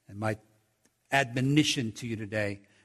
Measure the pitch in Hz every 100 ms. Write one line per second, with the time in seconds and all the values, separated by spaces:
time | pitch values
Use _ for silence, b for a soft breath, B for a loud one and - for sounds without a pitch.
0 | - 101 110 107 _ _ _ _ _ _
1 | - 139 131 123 131 143 147 - 113 -
2 | 120 110 107 107 104 101 - b